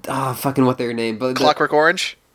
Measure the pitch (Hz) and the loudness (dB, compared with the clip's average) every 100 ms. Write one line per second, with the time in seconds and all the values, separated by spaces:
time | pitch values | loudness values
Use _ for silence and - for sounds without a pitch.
0 | - 135 131 127 143 135 127 127 120 117 | -8 -4 -4 -2 -2 2 2 2 -4 -2
1 | 113 110 127 127 135 147 147 151 160 185 | -4 -2 -2 2 2 2 2 4 4 2
2 | - - _ | -4 -10 _